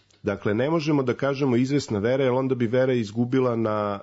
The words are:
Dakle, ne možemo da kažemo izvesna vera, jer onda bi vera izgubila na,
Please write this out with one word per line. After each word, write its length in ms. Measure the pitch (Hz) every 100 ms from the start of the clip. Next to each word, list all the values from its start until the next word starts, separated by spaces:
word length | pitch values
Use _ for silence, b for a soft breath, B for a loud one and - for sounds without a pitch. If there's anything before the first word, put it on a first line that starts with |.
| b _
Dakle, 320 | 101 98 113
ne 160 | 104 135
možemo 320 | 165 147 147
da 120 | 127
kažemo 420 | 113 135 135 143 120
izvesna 420 | 131 143 - 104
vera, 260 | 107 135
jer 80 | 131
onda 220 | 123 131
bi 120 | 127 117
vera 260 | 127 131
izgubila 640 | 123 104 110 123 131 127 117
na, 440 | 110 107 104 101